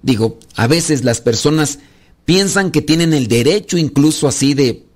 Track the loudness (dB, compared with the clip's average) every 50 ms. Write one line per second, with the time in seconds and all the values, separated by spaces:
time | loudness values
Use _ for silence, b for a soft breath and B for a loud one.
0 | -2 -2 -2 0 -2 -4 -4 -8 -20 _ -6 -4 0 0 0 0 0 -2 -2 0
1 | 0 -2 -2 0 -2 -2 -2 0 0 0 0 0 -2 -2 -4 b b b b b
2 | b b b b _ 0 0 2 2 0 0 -2 -2 0 -2 -2 0 0 0 2
3 | 2 2 2 0 0 0 0 2 2 2 0 0 -4 -4 -2 -2 -2 0 0 2
4 | 2 2 2 0 -2 -2 -2 0 0 0 2 2 0 0 0 -4 -12 _ _